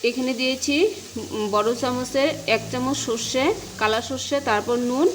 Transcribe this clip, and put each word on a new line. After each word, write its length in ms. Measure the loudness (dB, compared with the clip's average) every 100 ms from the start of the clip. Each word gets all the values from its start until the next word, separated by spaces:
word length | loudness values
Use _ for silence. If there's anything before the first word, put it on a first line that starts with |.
| 0
এখানে 240 | 0 -2 0
দিয়েছি, 360 | 0 0 0 4 2 0 -10 -10 -6
উম, 120 | -4 0
বড় 160 | 2 2 0
চামচের 480 | 0 -2 0 2 2 0 0
এক 80 | 0 0
চামচ 280 | -2 -2 -2 -2
সর্ষে, 380 | -4 -2 2 2 0 -6 -2
কালা 200 | 0 0 -2
সর্ষে, 280 | -6 -2 -2 0
তারপর 280 | 0 0 0 0
নুন 180 | 2 2